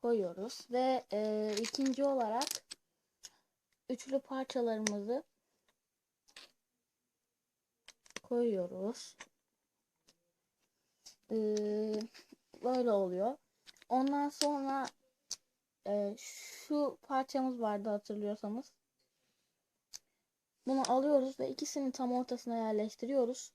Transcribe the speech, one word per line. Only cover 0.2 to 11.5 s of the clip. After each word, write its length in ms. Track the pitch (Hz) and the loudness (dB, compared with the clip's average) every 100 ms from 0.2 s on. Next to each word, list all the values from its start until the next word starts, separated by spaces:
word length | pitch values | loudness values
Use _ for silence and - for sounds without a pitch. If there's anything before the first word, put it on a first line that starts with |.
| 185 175 214 - - | 2 -4 -8 -8 -4
Ve, 340 | 247 254 262 - | 0 2 2 0
e, 400 | 208 214 214 214 208 | -2 0 0 0 0
ikinci 440 | 226 - 269 254 | -2 0 0 2
olarak 400 | 277 269 226 226 285 - _ - _ _ _ _ - _ _ _ _ _ _ | 2 2 0 0 -2 -4 _ -20 _ _ _ _ -20 _ _ _ _ _ _
üçlü 300 | 254 - 269 | -8 -2 -2
parçalarımızı 1040 | - 269 262 269 233 220 214 208 202 247 - _ _ _ _ _ _ _ _ _ _ - - _ _ _ _ _ _ _ _ _ _ _ _ _ - - _ - | -2 -6 -4 0 0 2 0 -2 -4 -4 -6 _ _ _ _ _ _ _ _ _ _ -20 -20 _ _ _ _ _ _ _ _ _ _ _ _ _ -20 -20 _ -14
koyuyoruz. 920 | - 240 240 196 180 185 196 254 - - - _ _ _ _ _ _ _ _ _ _ _ _ _ _ _ _ _ - - _ | -4 0 2 2 -2 -2 -4 -6 -12 -18 -20 _ _ _ _ _ _ _ _ _ _ _ _ _ _ _ _ _ -20 -20 _
Ee, 680 | 220 214 | 0 2